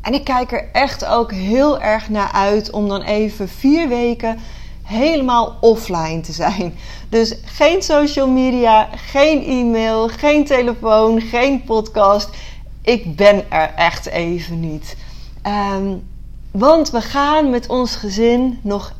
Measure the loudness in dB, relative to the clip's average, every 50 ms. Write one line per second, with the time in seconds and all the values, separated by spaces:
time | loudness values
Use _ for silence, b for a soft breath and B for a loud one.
0 | -4 -2 -4 -4 -2 -2 -2 -2 -2 -2 -6 -8 -8 -2 0 0 0 0 -2 -6
1 | -4 0 0 0 0 -2 -4 -6 -4 0 2 2 4 2 2 0 0 -2 -2 -2
2 | -2 -4 -2 -2 -2 0 0 0 2 2 2 0 -2 -2 -4 -4 -2 -2 -2 -4
3 | -2 -2 -2 0 0 -2 -4 -6 -10 -10 -10 0 2 4 4 4 2 0 0 0
4 | 0 0 -2 -2 -4 -6 -6 -6 -8 B B B B B B B B -6 -2 0
5 | 2 2 2 2 2 2 4 2 2 2 -2 4 4 4 4 4 0 -4 -2 -2
6 | -2 -2 -4 -6 -6 -8 -6 -2 -2 0 0 0 -4 -6 -6 B B B B B
7 | B B 2 2 2 2 -2 -8 -12 -12 -2 4 4 4 4 2 0 2 2 2
8 | 2 2 2 0 0 2 2 2 2 2 2 2 4 6 6 6 4 2 -4 -12
9 | -12 -4 2 4 4 4 4 2 0 -2 -2 0 0 2 2 2 0 0 0 0
10 | 0 -2 -2 0 2 2 4 4 2 2 2 2 2 0 -2 -2 0 4 4 6
11 | 6 4 2 2 0 -2 -2 0 2 2 0 0 -2 -2 -2 -2 -2 -2 0 4
12 | 4 6 6 4 2 -4 B B B B B B B B -16 -8 0 0 0 0
13 | 0 -6 -2 4 6 6 6 6 2 -2 0 0 0 0 0 0 0 0 0 -2
14 | -8 -6 -4 -4 -2 -2 -4 -4 -6 -6 -6 -6 -6 -6 -6 -8 -10 -12 -12 B
15 | B B B B B B B B -6 -4 -2 -2 -2 -2 -2 -2 -2 -4 -4 -6
16 | -10 -12 -14 -14 -14 -14 -14 -14 -14 -8 -4 2 4 4 6 4 4 0 -2 -4
17 | -4 -2 -2 -2 0 2 2 2 2 2 0 -2 -2 -2 -2 -2 -2 -2 -4 -6
18 | -8 -6 -2 2 2 4 4 2 2 0 -2 -4 -4 -4 -4 -4 -4 -8 -14 -14